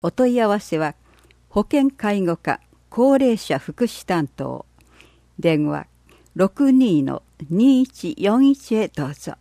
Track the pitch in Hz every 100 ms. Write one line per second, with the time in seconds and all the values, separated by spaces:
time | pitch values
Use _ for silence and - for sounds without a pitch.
0 | 170 - 254 247 220 208 - 160 156 -
1 | _ _ _ _ _ - 208 294 269 -
2 | 208 208 175 165 - - _ _ _ -
3 | 254 277 262 226 - 135 - 147 240 -
4 | - 175 147 - 135 127 - _ _ _
5 | - _ _ - 170 156 151 147 - _
6 | _ _ _ - 190 - 277 262 254 160
7 | 135 135 _ _ 143 170 254 254 254 -
8 | 175 - 196 226 277 277 - 220 208 -
9 | 139 147 - -